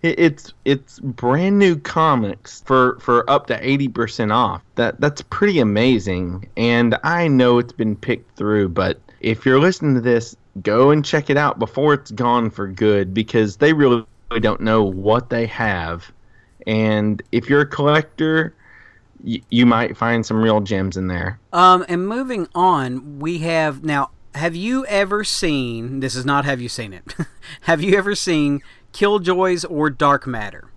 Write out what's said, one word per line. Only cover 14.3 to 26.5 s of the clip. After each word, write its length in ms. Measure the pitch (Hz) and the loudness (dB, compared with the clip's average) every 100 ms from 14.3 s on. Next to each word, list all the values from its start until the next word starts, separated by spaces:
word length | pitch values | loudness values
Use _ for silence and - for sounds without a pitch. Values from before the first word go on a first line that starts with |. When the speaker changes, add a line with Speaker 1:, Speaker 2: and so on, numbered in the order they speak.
| 117 | -2
Speaker 1:
don't 220 | 110 - | -2 -2
know 240 | 110 110 | 0 2
what 460 | 101 92 98 113 123 | 2 0 0 0 0
they 160 | 117 117 | -4 -4
have. 680 | - 113 92 82 85 - _ _ _ _ _ - | -4 -4 -4 -6 -8 -12 _ _ _ _ _ -4
And 540 | 110 110 107 104 104 - | 0 0 0 -2 -4 -4
if 160 | 120 120 | -4 2
you're 140 | 143 | 2
a 40 | 143 | 2
collector, 880 | - 147 151 151 - 156 160 160 _ _ - - _ _ _ | 0 2 2 -2 -4 -2 0 -2 _ _ -20 -20 _ _ _
y-, 180 | - 113 - | -8 -8 -2
you 160 | 120 120 | 2 4
might 300 | 117 120 - | 4 0 -2
find 280 | 117 117 | -2 -2
some 160 | 110 110 | -2 0
real 200 | 113 107 | 2 2
gems 360 | 101 101 95 90 | 0 -4 -4 -4
in 120 | 92 | -6
there. 320 | 87 90 110 _ | -4 -6 -10 _
Speaker 2:
Um, 320 | 175 185 180 175 | 4 6 6 2
and 180 | 175 190 | -4 -4
moving 400 | 233 262 233 170 | -6 -6 -6 -6
on, 640 | 175 185 165 127 127 139 143 | 0 2 2 0 -6 -10 -10
we 200 | 151 170 | -6 -4
have, 440 | 165 165 156 135 | -2 0 -2 -4
now, 280 | 156 143 139 - - | -4 -2 -4 -8 -16
have 200 | 139 170 | -6 -6
you 300 | 170 208 262 | -4 -4 -4
ever 400 | 262 202 196 208 | -2 -2 0 -2
seen, 760 | 214 - 180 143 123 113 117 135 | -4 -2 0 0 -2 -6 -8 -6
this 140 | 131 | -6
is 120 | 127 127 | -4 -2
not 180 | 143 | 0
Have 160 | 139 | 0